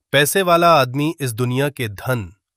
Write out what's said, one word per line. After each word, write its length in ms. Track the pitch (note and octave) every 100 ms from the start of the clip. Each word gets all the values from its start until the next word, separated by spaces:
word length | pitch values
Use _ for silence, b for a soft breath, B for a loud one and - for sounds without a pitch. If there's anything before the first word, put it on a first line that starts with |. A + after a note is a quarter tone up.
| -
पैसे 300 | C3+ D3 G3
वाला 380 | F3+ E3+ E3+ D#3+
आदमी 340 | B2+ C3 D3+ E3+
इस 120 | C3+
दुनिया 360 | A2 B2 B2+ C#3+
के 200 | C#3 A#2
धन, 460 | F#2+ - B2+ F2+ - _